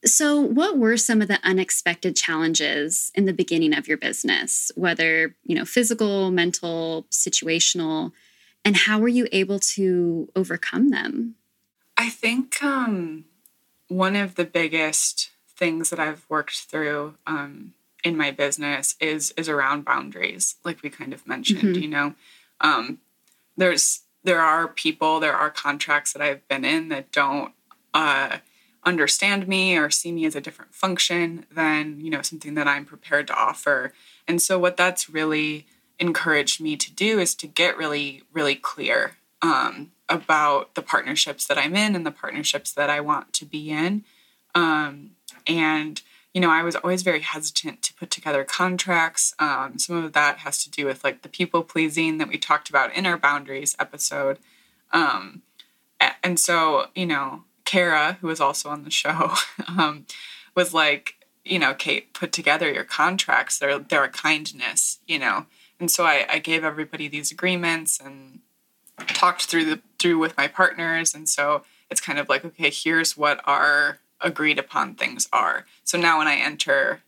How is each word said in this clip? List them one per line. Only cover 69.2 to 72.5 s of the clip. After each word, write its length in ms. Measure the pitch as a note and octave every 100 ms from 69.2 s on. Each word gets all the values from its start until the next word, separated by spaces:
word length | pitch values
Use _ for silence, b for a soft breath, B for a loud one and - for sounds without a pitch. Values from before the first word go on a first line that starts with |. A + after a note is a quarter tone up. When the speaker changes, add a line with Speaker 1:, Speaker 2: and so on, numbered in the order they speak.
| F3+ E3+ -
Speaker 2:
through 180 | E3+ D#3
the, 140 | D#3 _ _
through 200 | F3+ E3
with 180 | D#3+ E3
my 100 | C#3+
partners. 640 | - F#3 F3 E3 E3 D#3+
And 140 | D3 D#3
so 340 | - D3 D3 b b b
it's 100 | -
kind 180 | - C#3+
of 100 | C#3+
like, 160 | C#3
"Okay, 260 | E3+